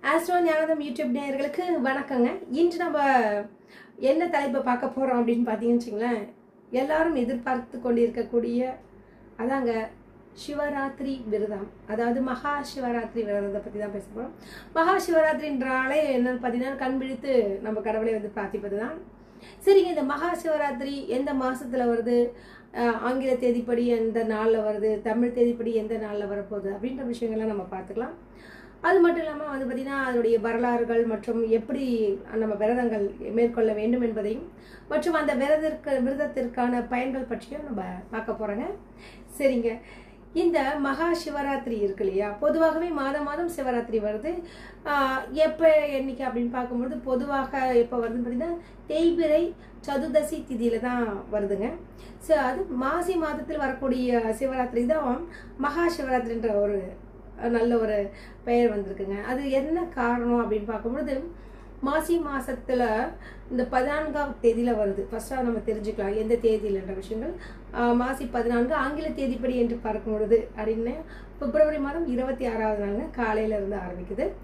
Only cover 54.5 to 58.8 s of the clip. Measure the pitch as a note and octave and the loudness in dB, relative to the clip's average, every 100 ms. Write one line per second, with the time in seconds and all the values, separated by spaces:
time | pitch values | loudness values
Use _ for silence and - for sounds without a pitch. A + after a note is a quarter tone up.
54.5 | C4 B3 A#3 A#3+ D#4 C4 B3+ - - - | 0 0 0 2 2 2 -2 -4 -12 -16
55.5 | - C#4+ D#4+ E4+ E4+ C4 B3+ A#3 A3+ A3 | -4 -2 2 0 0 0 0 0 -2 0
56.5 | G3+ G#3 G3+ F#3 - - - - - A#3 | 2 2 0 -4 -12 -18 -18 -18 -6 0
57.5 | A#3 A#3 A#3 A3 G#3 G3+ - - - - | 2 4 2 2 0 -2 -8 -18 -12 0
58.5 | A#3+ A#3+ G#3 | 4 4 2